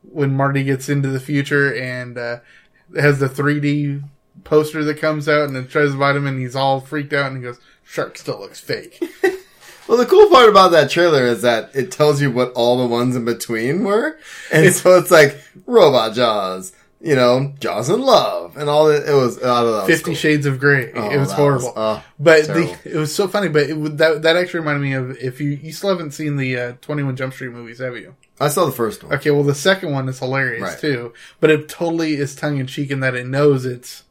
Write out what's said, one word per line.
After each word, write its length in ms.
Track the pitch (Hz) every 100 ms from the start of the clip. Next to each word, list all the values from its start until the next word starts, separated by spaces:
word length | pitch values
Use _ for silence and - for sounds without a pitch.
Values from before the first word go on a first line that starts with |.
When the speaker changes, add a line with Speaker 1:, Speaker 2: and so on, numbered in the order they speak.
| -
Speaker 1:
when 240 | 170 139
Marty 300 | 135 139 139
gets 240 | 135 131 135
into 220 | 143 139
the 100 | 135
future 560 | 131 147 143 143 139 120
and, 420 | 127 127 123 120
uh, 200 | 120 120 _ - _ _ _ -
has 220 | 143 139
the 80 | 135
three 320 | 131 143 147
D 400 | 147 147 147 143 143 _ _ - -
poster 400 | 156 151 156 151
that 160 | 147
comes 260 | 160 156 143
out 220 | 147 143
and 80 | 131
it 120 | 127
tries 220 | 156 147
to 60 | 135
bite 180 | 139 143
him 100 | 143
and 120 | 131
he's 160 | 127 131
all 240 | 135 135
freaked 320 | 131 151 139
out 160 | 143 139
and 80 | 131
he 80 |
goes, 160 | 123 120 _ _
"Shark 340 | _ - - -
still 220 | - 104
looks 220 | 98 -
fake." 420 | - 117 - - 339 -
<laughs> 140 | 370 381 _ _ - - -
Speaker 2:
Well, 100 | 226
the 80 | 240
cool 240 | 370 415
part 200 | 294 233
about 200 | 196 185
that 180 | 170 143
trailer 340 | 170 175 147 123
is 160 | 113
that 300 | 120 113 104 139
it 160 | 123
tells 300 | - 151 143
you 80 | 143
what 240 | 120 123
all 240 | - 120 123
the 80 | 123
ones 300 | 117 123 123
in 100 | 117
between 580 | 113 - 113 120 165
were. 360 | 202 208 285 311 - - -
And 100 | 156
Speaker 1:
It's 180 | 180 -
Speaker 2:
so 160 | 180 185
it's 100 | 180
like 260 | 165 143 - - - -
Robot 480 | 240 165 127 110
Jaws, 600 | 110 120 107 95 92 92 _ _ _
you 140 | - 135
know, 380 | 123 127 139 -
Jaws 300 | 95 95 120
in 100 | 220
Love, 560 | 262 202 117 87 85 135
and 140 | 147
all 160 | 147 156
that. 200 | 147 -
It 60 | 143
was, 240 | 123 110
I 220 | 127 120
don't 80 | 117
know, 60 | 110
it 40 |
was 60 | 95
Speaker 1:
Fifty 160 | 156 -
Speaker 2:
cool. 20 |
Speaker 1:
Shades 320 | 147 156 151 143
of 140 | 131
Grey. 320 | 139 139 113
Speaker 2:
Oh, 160 | - 104
Speaker 1:
It 80 | 143
was 120 | 135
Speaker 2:
that 60 | -
Speaker 1:
horrible. 300 | 143 135 123
Speaker 2:
was, 60 | 110
uh, 260 | 110 107 - _
Speaker 1:
But 260 | 147 160 151
Speaker 2:
terrible. 300 | 165 165 -
Speaker 1:
the, 80 | -
it 60 | 160
was 180 | 151 -
so 120 | 196
funny, 200 | 208 185
but 140 | 147 143
it 80 | 156
would, 200 | 151 147
that, 240 | 160 151
that 140 | 160 170
actually 220 | 180 175
reminded 220 | 156 143
me 100 | 139
of, 240 | 135 127 131
if 240 | 131 123
you, 80 | 147 143
you 120 | 156
still 180 | 151 202
haven't 220 | 180 156
seen 260 | 143 151 143
the, 180 | 131 127
uh, 120 | 123 127
Twenty-one 340 | - 147 139 127
Jump 180 | 131
Street 160 | 131 131
movies, 280 | 120 117 117
have 180 | 127 120
you? 160 | 92 - _ _
Speaker 2:
I 100 | 147
saw 160 | 143 160
the 40 |
first 320 | - 113 101
one. 100 | 147 147
Speaker 1:
Okay, 160 | 151
well, 100 | 143
the 140 | 143 143
second 360 | 190 190 175
one 160 | 139 131
is 120 | 127
hilarious, 420 | 131 135 127 117
Speaker 2:
Right. 160 | 95 -
Speaker 1:
too. 340 | 156 127 120 - - _
But 100 | 156
it 180 | 151 151
totally 460 | - 170 165 160
is 220 | 147 139 -
tongue-in-cheek 560 | 151 143 131 - 139
in 80 | 139
that 160 | 131 123
it 100 | 123
knows 400 | 135 147 135 127
it's 380 | 123 - - _